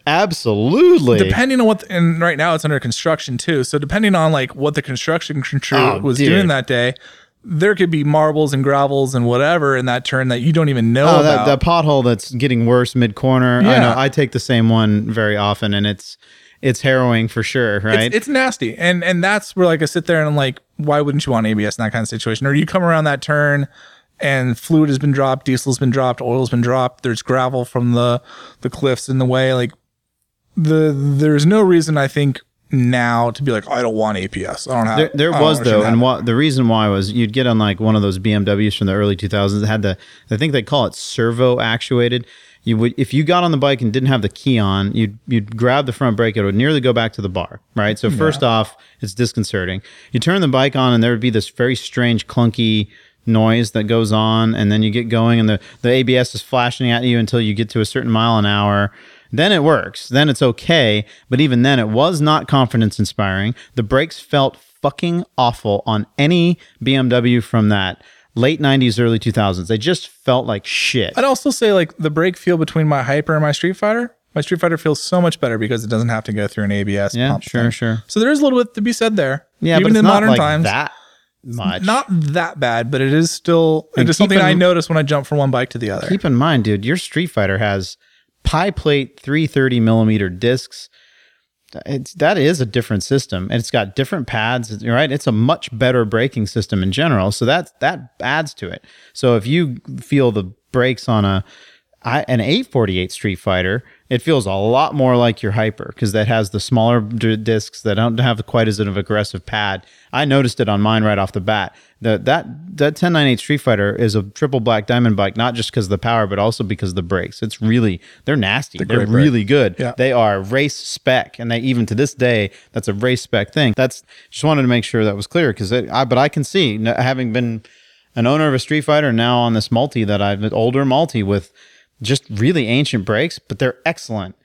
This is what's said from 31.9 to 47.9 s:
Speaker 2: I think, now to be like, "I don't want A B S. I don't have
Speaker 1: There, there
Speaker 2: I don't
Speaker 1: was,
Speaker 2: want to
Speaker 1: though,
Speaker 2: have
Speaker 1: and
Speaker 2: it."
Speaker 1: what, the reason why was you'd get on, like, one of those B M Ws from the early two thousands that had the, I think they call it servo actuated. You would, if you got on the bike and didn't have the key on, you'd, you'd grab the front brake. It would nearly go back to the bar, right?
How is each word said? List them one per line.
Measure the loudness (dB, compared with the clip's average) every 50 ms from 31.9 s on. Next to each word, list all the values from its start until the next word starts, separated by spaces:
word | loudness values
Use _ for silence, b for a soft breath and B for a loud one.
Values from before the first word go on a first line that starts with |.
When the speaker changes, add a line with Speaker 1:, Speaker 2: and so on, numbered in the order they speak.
| 0 0
Speaker 2:
I | 0 -2
think, | 0 0 0 0 -2 -4 -8 _ _ _ _ -4 0
now | 0 2 2 2 2 0 0 0 0 0 0 -2
to | -4 -4
be | -2 -2
like, | -2 -2 -4
"I | -4 -2 -2
don't | 0 0
want | 0 -2 -2 -2
A | -2 -4
B | -6 -6 -8 -8
S. | -8 -8 -10 -8
I | -6 -2 -2
don't | -2
have | 0 0
Speaker 1:
There, | 0 0 0 0
there | 0 0 0 2
Speaker 2:
I | 2
don't | 2
Speaker 1:
was, | 2 2 2
Speaker 2:
want | 2
to | 2
Speaker 1:
though, | 4 4 4
Speaker 2:
have | 4 4
Speaker 1:
and | 4
Speaker 2:
it." | 4
Speaker 1:
what, | 2 2 0 -2
the | -2 0
reason | 2 2 2 2 2 2 2
why | 2 2 2 2
was | 2 0 0 -2 -2
you'd | -2 -2 0 0
get | 0 0
on, | 2 2 2
like, | 2 0 0 0
one | 2 2 2
of | 2 2
those | 0 0 0
B | 0 0 0
M | 2 2
Ws | 0 0 2 0 0 0
from | 0 -2
the | 0 0
early | 0 0 0 0
two | -2 -2 -2
thousands | -2 0 0 0 0 0
that | 0 0
had | -2 0 0
the, | -2 -4 -4 B B B B B B
I | -4 -2
think | -2 0 -2
they | -2 -2
call | -2 0 0 0
it | -2 -4
servo | -8 -12 -8 -4 -2 -2 0 0 2 2 2 2 2
actuated. | 0 -2 -2 -2 -2 -2 0 0 0 0 0 -4 -6 B B B B B B B B
You | -2 0 2
would, | 0 0 0
if | -2 -4 -2 0
you | 0 0
got | 2 2 2 2
on | 2 0
the |
bike | 2 2 0 0 0
and | -2 -2 -2
didn't | 0 0 0
have | 0 0 -2
the | -4
key | -6 -4 -2 0 0 2
on, | 2 2 0 0 0 -2 -2
you'd, | -2 -2 -2 -4 -8 _ -4
you'd | -2 -2 -2 -4 -6
grab | -2 0 0 2 0 0
the | -2 -4
front | -2 -2 -2 0
brake. | 0 0 0 0
It | 0 -2
would | 0 0
nearly | 0 0 0 0 0
go | 0 0 0
back | 0 0 -2 -4
to | -6 -6
the | -6
bar, | -4 -6 -8 -8 -12 -18 _ _ -4
right? | -2 -2 -2